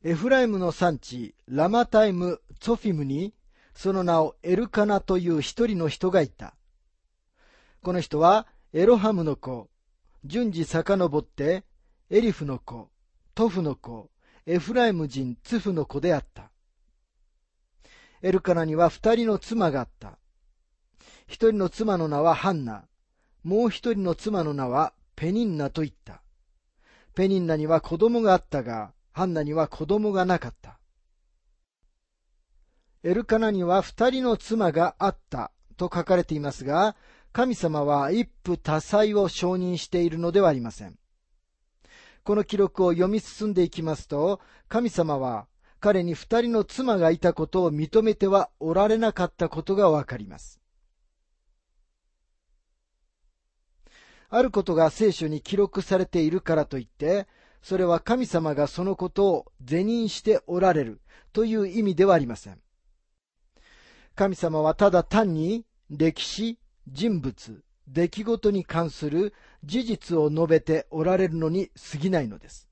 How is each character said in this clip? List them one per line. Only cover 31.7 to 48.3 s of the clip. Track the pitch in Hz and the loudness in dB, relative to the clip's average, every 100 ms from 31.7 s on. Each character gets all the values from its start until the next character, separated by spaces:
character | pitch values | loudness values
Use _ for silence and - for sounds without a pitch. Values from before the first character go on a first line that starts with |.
| _ _ _ _ _ _ _ _ _ _ _ _ _ | _ _ _ _ _ _ _ _ _ _ _ _ _
エ | 170 | -2
ル | 190 | -2
カ | 226 220 | 0 0
ナ | 220 | 2
に | 196 | 0
は | 175 190 | 2 2
二 | 180 - 247 | 0 0 0
人 | 262 | 2
の | 254 220 | -2 -2
妻 | - 226 185 | -2 0 0
が | 156 175 - | 2 0 0
あ | 196 | -4
っ | - _ | -4 _
た | 131 110 _ _ - | -10 -10 _ _ -8
と | |
書 | 180 175 | -6 -4
か | 170 185 | 2 2
れ | |
て | - | 2
い | 151 | -4
ま | 143 | -6
す | 131 | -8
が、 | 135 156 214 - _ _ _ | -2 0 0 -2 _ _ _
神 | - 254 | -2 -2
様 | 226 170 151 | 0 -2 0
は | 143 143 139 | 0 0 0
一 | 208 240 - | 0 -2 -6
夫 | - 170 | -6 -4
多 | - 156 | -2 -4
妻 | - 208 214 208 | 0 2 2 2
を | 190 | 0
承 | - 180 | 0 -2
認 | 185 180 175 | -2 -2 -4
し | - | -4
て | 180 | 0
い | 170 | 0
る | 160 | 0
の | 170 | 0
で | 180 | 4
は | 185 | 4
あ | |
り | 135 | 2
ま | 117 | -4
せ | - 101 | -10 -18
ん。 | - _ _ _ _ _ _ _ _ _ - - _ | -20 _ _ _ _ _ _ _ _ _ -20 -20 _
こ | - | -2
の | 208 | -2
記 | 202 208 | 0 0
録 | 196 - | 0 2
を | 180 | 2
読 | 165 185 | 2 0
み | 220 | 0
進 | - - 214 | -4 -8 -2
ん | |
で | 185 | 0
い | 170 | 0
き | - | -2
ま | 160 | -6
す | 156 - | -6 -6
と、 | 143 170 202 _ _ _ | -2 0 -2 _ _ _
神 | 226 240 | -2 -2
様 | - 160 143 | 0 -2 -2
は | 127 110 - _ _ _ | -4 -6 -10 _ _ _
彼 | 202 190 | 2 2
に | 175 | 0
二 | 156 - 233 | -6 -2 0
人 | 233 | 2
の | 226 | 0
妻 | - - 262 202 | -2 -4 -2 2
が | 165 | 2
い | 160 | 4
た | 175 | 0
こ | 170 156 | 0 -2
と | 185 | 0
を | 175 | 0
認 | 147 151 220 | 0 2 2
め | 220 | 2
て | 208 | 0
は | 196 | 2